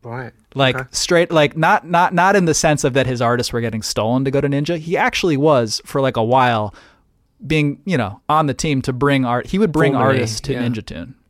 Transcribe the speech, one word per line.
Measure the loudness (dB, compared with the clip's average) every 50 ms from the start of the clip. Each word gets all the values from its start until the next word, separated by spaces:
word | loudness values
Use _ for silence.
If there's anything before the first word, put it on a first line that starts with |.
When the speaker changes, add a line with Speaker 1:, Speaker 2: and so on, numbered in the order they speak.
| _
Speaker 1:
Right. | -12 -12 -12 -12 -14 _ _ _ _ -4
Speaker 2:
Like, | 0 0 0 0
Speaker 1:
Okay. | -2 -8 -10
Speaker 2:
straight, | -8 -8 -2 0 2 2 2 2
like, | 2 2 2 2 0 0
not, | 2 2 2 0 0 0
not, | 0 2 2 2 2
not | 2 2 4 4
in | 4 2
the | 2 0
sense | 2 2 2 0 2 0
of | 0 0
that | 0 0
his | 0 -2 0
artists | 0 0 0 0 -2 -2
were | -4 -4
getting | -4 -4 -6 -6
stolen | -6 -6 -4 -2 -2 0 0 0 0
to | 0
go | 0 0
to | 0 0
Ninja. | -2 -2 -2 -2 -4 -6
He | -4 -4 -2
actually | 0 0 0 0 0 0 0 2
was, | 2 4 4 4 4 2 0 -4 -8 -10
for, | -6 -4 -2
like, | -2 0 0
a | 0 0
while, | 2 4 4 4 4 2 0 -2 -4 -8 -14 -20 -20 _ _ _ _ _ _ _ _ _ _ -6
being, | -2 0 0 0 0 -2 -6 _
you | -4 -2 -2
know, | -2 -4 -6 -12 _ _
on | 0 2 2 0
the | -2
team | -4 -2 -2 -2 -2 -2
to | -4 -2
bring | 0 2 2 2 2 0
art. | 0 -2 -4 -4 -4
He | 0 0
would | 0 2 2
bring | 2 2 2 2
Speaker 1:
Formerly, | 2 2 2 2 0
Speaker 2:
artists | 0 -2 -4 -8
to | -6 -6 -4
Speaker 1:
yeah. | -2
Speaker 2:
Ninja | -2 -4 -4 -4 -8
Tune. | -10 -12 -12 -14 -14 -16 _ _ _